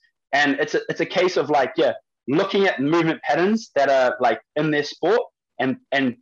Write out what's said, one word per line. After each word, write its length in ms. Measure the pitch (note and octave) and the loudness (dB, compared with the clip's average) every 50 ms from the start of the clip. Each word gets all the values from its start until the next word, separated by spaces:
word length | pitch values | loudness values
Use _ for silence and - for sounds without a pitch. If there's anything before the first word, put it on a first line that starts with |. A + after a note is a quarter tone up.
| _ _ _ _ _ _ C3+ | _ _ _ _ _ _ -2
And 240 | C#3 D3 C#3 C#3 C#3 | 0 0 0 0 -2
it's 140 | D3+ D3 - | -2 -2 -2
a, 60 | D#3+ - - | -4 -4 -4
it's 120 | - - | -6 -6
a 60 | E3 | -6
case 300 | - - F#3 F#3 F#3 - | -4 0 0 0 0 0
of, 140 | F3+ D3 C3+ | -2 -2 0
like, 220 | D3 C#3+ C3 - - | 2 0 0 0 0
yeah, 160 | - D#3 B2 - - - _ _ _ _ - | 0 0 0 0 -2 -10 _ _ _ _ -2
looking 380 | C#3 E3 G3 F#3+ - G3 G3 | 0 0 0 0 0 2 2
at 140 | F#3 - B2 | 2 0 0
movement 400 | C3+ C#3+ D#3+ E3+ E3 D#3+ D#3 A#2+ - | -2 0 2 2 2 0 -2 -2 -2
patterns 480 | - C#3+ D#3+ F3 G3+ A3 A3 - - _ | -2 0 2 2 2 0 0 -2 -4 _
that 120 | C#3+ C#3 C3+ | 0 2 2
are, 280 | C3+ C3 B2+ B2 - - | 4 4 2 2 0 0
like, 200 | C3 A#2+ A2+ - - _ _ | 0 0 0 -2 -6 _ _
in 140 | D3 D#3+ D#3 | -2 -2 0
their 120 | D3+ D3 C#3+ | 0 0 -2
sport 380 | - - - D#3 E3+ G#3+ B3 - - _ _ _ _ _ - | -4 -6 -4 0 2 2 2 0 -4 _ _ _ _ _ -4
and, 180 | B2+ C3 B2 - _ _ C3+ | -4 -4 -4 -4 _ _ -2
and 240 | C#3 C3+ B2 A#2 - | -2 -2 -2 -4 -6